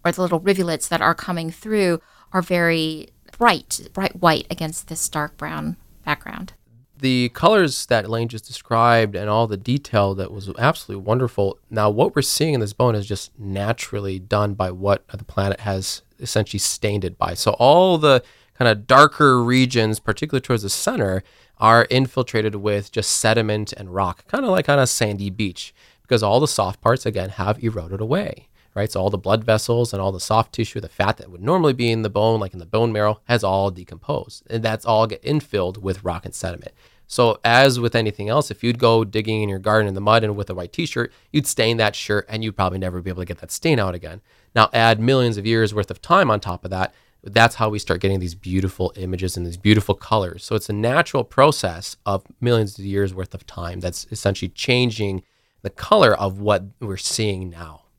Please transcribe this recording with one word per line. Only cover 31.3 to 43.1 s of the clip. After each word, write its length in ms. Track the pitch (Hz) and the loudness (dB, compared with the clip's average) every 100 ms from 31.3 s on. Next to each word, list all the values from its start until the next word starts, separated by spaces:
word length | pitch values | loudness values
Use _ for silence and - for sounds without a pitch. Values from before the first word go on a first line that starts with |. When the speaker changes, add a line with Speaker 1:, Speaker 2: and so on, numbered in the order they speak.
| 87 | -6
Speaker 2:
normally 300 | 107 180 156 | 0 2 2
be 180 | 123 120 | 2 0
in 100 | 113 | 0
the 80 | 107 | 0
bone, 300 | 101 113 113 | 2 2 2
like 120 | 95 | -2
in 60 | 90 | -10
the 80 | 85 | -4
bone 260 | 107 117 | 0 0
marrow, 300 | 107 104 107 - | 2 0 -2 -2
has 180 | 120 | 0
all 260 | 98 95 98 | 2 2 0
decomposed. 720 | 90 90 85 - 147 - - _ | -4 -16 -14 -6 -6 -6 -18 _
And 140 | 113 | -4
that's 240 | 110 110 117 | -2 -4 2
all 180 | 110 113 | 2 2
get 180 | 104 | -2
infilled 600 | - 151 - 104 90 104 | -2 -2 0 -2 -2 -4
with 200 | 95 92 | -6 -4
rock 220 | 90 85 - | -4 -6 -10
and 80 | |
sediment. 380 | - 90 87 - _ _ _ _ | -8 -8 -10 -16 _ _ _ _
So 340 | - 117 104 117 | 0 0 2 4
as 340 | 120 139 123 | 6 6 4
with 160 | 117 117 | 0 0
anything 320 | 110 104 104 | -2 -4 -2
else, 220 | 131 147 | -2 -2
if 140 | 104 | -4
you'd 160 | 120 120 | -2 2
go 240 | 117 113 | 4 4
digging 400 | 107 107 107 110 | 2 -2 -2 -2
in 60 | 104 | -2
your 100 | 95 | -2
garden 280 | 104 107 104 | 0 2 2
in 60 | |
the 80 | 98 | -2
mud 220 | 104 113 | 2 4
and 120 | 107 104 | 2 -4
with 140 | 101 | -6
a 60 | 90 | -8
white 180 | 87 | -8
t-shirt, 400 | - 165 123 117 _ _ | -6 -6 -4 -6 _ _
you'd 140 | 147 - | -2 -2
stain 320 | - 113 117 | 0 2 2
that 180 | 107 - | 0 -2
shirt 300 | - 104 - | -2 -2 -2
and 160 | 110 | -6
you'd 140 | 110 98 | -6 -2
probably 220 | 92 92 | -2 -2
never 240 | 92 90 | -6 -6
be 80 | 92 | -8